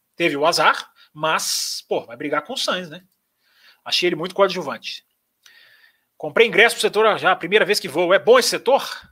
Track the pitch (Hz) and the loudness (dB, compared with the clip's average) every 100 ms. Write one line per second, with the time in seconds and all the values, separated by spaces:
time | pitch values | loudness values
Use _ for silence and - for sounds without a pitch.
0 | _ - 170 143 156 175 180 - - _ | _ -4 -4 0 0 2 2 0 -6 _
1 | _ 151 156 185 - - - - - 185 | _ -6 -4 -4 -4 -6 -8 -10 -8 -8
2 | - 120 147 147 - 262 - 185 175 175 | -8 -12 -6 -6 -6 -8 -6 -6 -10 -18
3 | _ _ _ _ _ _ _ _ - - | _ _ _ _ _ _ _ _ -6 -2
4 | 175 156 185 - 196 180 139 113 - - | -2 -2 -4 0 0 0 -8 -10 -12 -16
5 | _ _ _ _ _ _ _ _ _ _ | _ _ _ _ _ _ _ _ _ _
6 | _ - 151 196 226 180 226 - 208 202 | _ -14 -2 2 4 4 4 2 -2 2
7 | 220 160 165 180 170 208 180 208 180 143 | 2 2 0 0 0 2 2 0 -2 -2
8 | 175 196 202 254 - 175 233 269 - - | 2 4 6 4 4 -2 0 0 0 -12
9 | - | -18